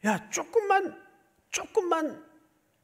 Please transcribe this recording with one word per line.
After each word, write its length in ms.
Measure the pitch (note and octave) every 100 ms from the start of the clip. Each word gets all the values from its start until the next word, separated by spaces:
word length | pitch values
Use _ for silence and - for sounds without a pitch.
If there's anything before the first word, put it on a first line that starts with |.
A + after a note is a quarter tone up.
야, 240 | G#3 G3 -
조금만, 680 | - D#4+ A#4 G4+ G4 F#4+ - - _ _ _ _
조금만 760 | - - - F4+ E4 D#4 - - _ _ _ _ _